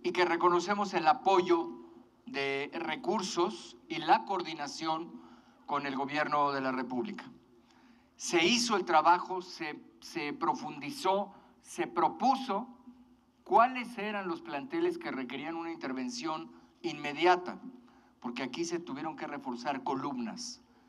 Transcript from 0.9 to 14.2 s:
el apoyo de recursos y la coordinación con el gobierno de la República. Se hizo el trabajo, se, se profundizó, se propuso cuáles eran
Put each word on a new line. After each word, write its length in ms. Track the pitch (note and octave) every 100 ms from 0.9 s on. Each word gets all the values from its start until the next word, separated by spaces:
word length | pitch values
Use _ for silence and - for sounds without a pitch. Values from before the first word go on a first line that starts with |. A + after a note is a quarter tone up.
el 120 | F3+ D#3
apoyo 640 | D3+ F#3 F#3+ F3+ E3+ - - - - - _ -
de 440 | C#3 C#3 C#3 C#3+
recursos 1000 | E3 E3 D3 D#3 G#3 F#3+ F3 G3 - - - -
y 100 | D#3+
la 260 | D#3 G#3+
coordinación 960 | A3+ F#3 E3+ D#3 C#3+ D3 D#3+ D#3+ E3+ - - - - - -
con 200 | C#3+ C#3
el 80 |
gobierno 580 | C3 C3+ D3+ D3 D3 C#3+
de 80 | C#3
la 120 | C3
República. 520 | B2+ B2 B2+ G#2+ - - - _ _ _ _ - _ _ -
Se 280 | - E3+
hizo 320 | E3+ A#3+ A#3 G3+
el 80 |
trabajo, 580 | F#3 D#3+ D#3+ F3+ - F#3
se, 380 | F3+ - D#3 D3+ - -
se 320 | - E3+ D3
profundizó, 1000 | C3 D#3+ C#3+ D3+ C#3+ C#3+ - F#3+ G3 G3 - - _
se 240 | - - E3+
propuso 800 | F3+ E3 - B3 C4 B3 G3 B3 - - - - _ _ _
cuáles 520 | - G#3 A#3+ B3+ A3 -
eran 280 | G#3 G#3